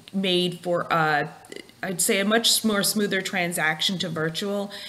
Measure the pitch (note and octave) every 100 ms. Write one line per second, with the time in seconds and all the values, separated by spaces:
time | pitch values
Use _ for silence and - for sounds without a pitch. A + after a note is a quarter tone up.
0 | - F#3+ F#3+ F3+ F3+ E3+ F3+ E3+ - E3+
1 | D#3 D3 D#3+ - - - - - F#3+ F3
2 | - G3 G3 A3+ A3+ - A3 G3+ F#3 G#3+
3 | G3+ F#3+ F#3 F#3+ F3 F3 D#3 D#3+ - F3+
4 | F3 D#3+ D#3+ D#3+ G3+ G3+ G3+ -